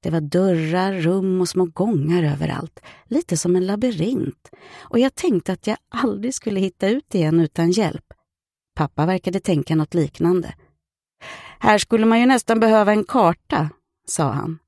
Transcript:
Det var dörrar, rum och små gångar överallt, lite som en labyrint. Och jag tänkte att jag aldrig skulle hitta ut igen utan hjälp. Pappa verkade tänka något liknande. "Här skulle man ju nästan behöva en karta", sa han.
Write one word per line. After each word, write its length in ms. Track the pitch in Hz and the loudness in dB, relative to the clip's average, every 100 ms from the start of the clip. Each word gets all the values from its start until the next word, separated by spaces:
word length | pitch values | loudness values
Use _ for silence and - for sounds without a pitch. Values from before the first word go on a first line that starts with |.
Det 100 | 180 | -2
var 100 | 165 | -2
dörrar, 720 | 151 175 190 170 156 175 190 | 0 0 2 0 0 -2 -2
rum 480 | 190 165 190 190 185 | -2 0 0 0 0
och 80 | 180 | 0
små 160 | - | 0
gångar 680 | 180 160 202 190 147 175 156 | -2 -2 -2 0 0 0 0
överallt, 480 | 143 156 - 160 - - - | -2 -4 -6 -8 -16 -20 -20
lite 320 | _ 262 - 165 | _ -4 -2 -4
som 200 | 175 185 | 0 0
en 100 | 185 | 0
labyrint. 840 | 208 247 196 175 262 - - - - - - | -2 -2 -2 -2 -2 -4 -8 -20 -20 -20 -20
Och 200 | - 233 | -4 2
jag 160 | 262 | 2
tänkte 380 | - 370 202 - | 0 0 0 -2
att 140 | 185 - | -6 -4
jag 100 | 220 _ | -6 _
aldrig 460 | 240 247 202 220 | -4 -2 -2 -6
skulle 260 | - - 196 | -6 -4 -2
hitta 280 | 185 - 190 | -2 0 -2
ut 260 | 247 - | 0 -2
igen 260 | 196 156 160 | 0 2 2
utan 300 | 160 - 170 | 2 0 0
hjälp. 340 | 185 190 - _ - _ _ _ _ _ - | 2 0 -4 _ -20 _ _ _ _ _ -6
Pappa 300 | 147 - 156 | -6 -2 0
verkade 340 | 185 - 180 | 0 -2 -4
tänka 360 | - 160 - 156 | 0 -2 0 -2
något 180 | 156 | 0
liknande. 600 | 170 143 - 165 185 165 - _ _ _ _ _ _ - - - - | -2 -2 -2 0 0 -2 -12 _ _ _ _ _ _ -20 -20 -20 -4
"Här 200 | 233 214 | 2 2
skulle 280 | - 226 220 | 2 2 4
man 140 | 226 | 4
ju 60 | 247 | 4
nästan 340 | 262 - 226 | 2 2 2
behöva 320 | 220 220 208 | 4 4 4
en 120 | 214 | 2
karta", 680 | 202 262 185 170 _ - 151 - _ _ - | 0 2 2 0 _ -4 -4 -6 _ _ -10
sa 240 | - 147 | -4 -2
han. 280 | 135 151 165 | -2 -8 -10